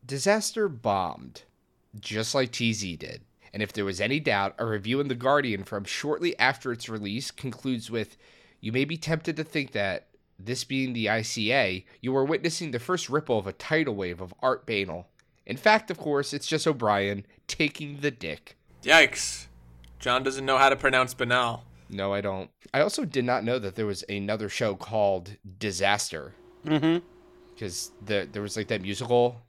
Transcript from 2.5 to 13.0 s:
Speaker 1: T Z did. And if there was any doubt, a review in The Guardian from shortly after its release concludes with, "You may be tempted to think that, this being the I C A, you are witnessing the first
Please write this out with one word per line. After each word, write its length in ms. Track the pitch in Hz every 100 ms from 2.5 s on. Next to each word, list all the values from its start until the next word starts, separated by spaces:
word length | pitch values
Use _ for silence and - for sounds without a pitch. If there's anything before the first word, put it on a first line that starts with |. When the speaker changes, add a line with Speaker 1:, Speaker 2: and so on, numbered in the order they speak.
Speaker 1:
T 200 | - 117
Z 240 | 104 95 82
did. 240 | - - - _ -
And 100 | -
if 120 | 107
there 100 | 110
was 160 | 101 90
any 180 | 104 143
doubt, 360 | 139 104 98 -
a 60 |
review 360 | 117 107 101 131
in 80 | 143
The 60 |
Guardian 500 | 120 127 147 131 101
from 200 | 95 104
shortly 540 | 101 - 143 151 175 -
after 340 | 127 135 135
its 160 | 117 -
release 420 | 110 101 107 135
concludes 600 | - 135 110 135 123 -
with, 260 | 113 104 - - - - _
"You 120 | 107
may 140 | 123 143
be 100 | 165
tempted 400 | 156 160 160 156
to 80 |
think 280 | 156 156 135
that, 360 | 107 98 90 _ _ _ _
this 260 | 95 123
being 300 | - 131 131
the 160 | 117 107
I 100 | 113
C 320 | 113 - 107
A, 320 | 135 107 92 - -
you 160 | 120 135
are 80 |
witnessing 460 | 135 165 160 160 165
the 80 | 120
first 320 | 120 180